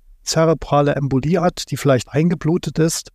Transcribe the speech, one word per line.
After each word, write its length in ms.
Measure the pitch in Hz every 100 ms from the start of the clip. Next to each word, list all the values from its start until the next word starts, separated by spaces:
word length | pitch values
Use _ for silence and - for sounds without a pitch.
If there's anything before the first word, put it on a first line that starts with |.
| _ -
zerebrale 720 | - 160 165 156 - 147 143 143
Embolie 460 | 139 131 151 180
hat, 280 | 175 - -
die 80 | 139
vielleicht 320 | 143 127 -
eingeblutet 680 | 143 170 170 147 175 156 165
ist. 300 | 165 - -